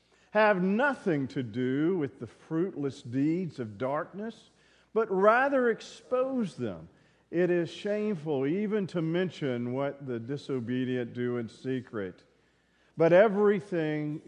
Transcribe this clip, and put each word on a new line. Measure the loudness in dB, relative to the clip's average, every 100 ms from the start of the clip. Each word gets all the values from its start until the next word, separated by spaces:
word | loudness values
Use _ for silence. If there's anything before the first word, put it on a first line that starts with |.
| _ _ _
Have | 4 4 4
nothing | 2 2 2 0 0 0 0
to | -4
do | -6 -2 -2 0 0 0
with | -2 -6
the | -14
fruitless | -14 -6 -2 -2 -4 -6 -8
deeds | -6 -2 0 0 -4 -8
of | -10 -6
darkness, | -4 -4 -6 -10 -12 -12 -20 _ _ _ _
but | -2 0
rather | 4 6 6 6 4 2
expose | 0 -6 -20 -4 0 0 0 -4
them. | -4 -6 -6 -12 _ _ _ _
It | 0 2
is | 2 -2
shameful | -6 -4 -2 -2 -4 -2 -2 0
even | 0 0 -2 -2
to | -2
mention | 0 0 -2 -2 -4 -2 -2
what | -2 -4 -6 -6
the | -6
disobedient | -6 -8 -6 -6 -2 -2 -2 -2 -4
do | -4 -4 -4
in | -6
secret. | -10 -6 -6 -6 -8 -8 -10 _ _ _ _ _ _ _ 2
But | 6
everything | 8 8 6 2 2 -2 -4 -2 -2 -4 -8